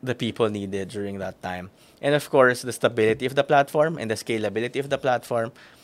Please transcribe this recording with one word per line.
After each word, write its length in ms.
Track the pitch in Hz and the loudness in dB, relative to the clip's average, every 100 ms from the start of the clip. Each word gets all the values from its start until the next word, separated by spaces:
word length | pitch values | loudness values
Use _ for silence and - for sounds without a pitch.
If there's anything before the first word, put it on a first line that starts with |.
the 140 | 127 120 | -6 -4
people 320 | 117 104 110 | -4 0 0
needed 400 | 104 98 98 92 | 0 -6 -6 -6
during 300 | 104 101 98 | -8 -8 -6
that 160 | 92 - 92 | -8 -8 -10
time. 240 | 90 98 - _ _ | -10 -12 -18 _ _
And 140 | 139 147 | 0 0
of 140 | - | 4
course, 300 | 143 127 123 127 | 6 6 4 -4
the 80 | |
stability 540 | - 131 120 113 113 127 | 0 0 4 2 2 0
of 60 | 139 | 0
the 60 | 139 | 4
platform 540 | 143 139 156 160 160 | 4 4 2 0 0
and 80 | 113 | -4
the 80 | 107 | -4
scalability 640 | - 110 104 107 120 123 | -4 -2 -2 -2 -4 -4
of 80 | 139 | -4
the 80 | 135 | -2
platform. 540 | 135 120 - 120 113 - - - | 0 -2 -2 -4 -4 -8 -20 -4